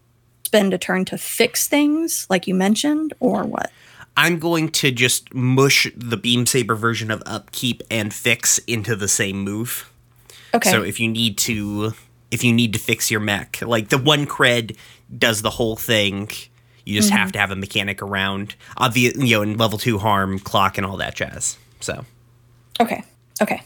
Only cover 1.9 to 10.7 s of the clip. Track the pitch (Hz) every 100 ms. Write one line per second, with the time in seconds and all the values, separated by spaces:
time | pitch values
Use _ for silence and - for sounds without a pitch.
1.9 | 302 330 - - 190 185 185 190 220 294
2.9 | 302 311 - 254 202 - - - _ -
3.9 | - - - 156 170 165 170 156 - 143
4.9 | 123 123 - - 127 127 131 139 - -
5.9 | - 120 113 120 120 117 135 120 110 117
6.9 | 110 110 107 - 107 - - 127 117 -
7.9 | 113 104 - 120 117 - - - 113 101
8.9 | 110 98 - 101 98 98 104 120 - -
9.9 | _ _ _ - - - 240 214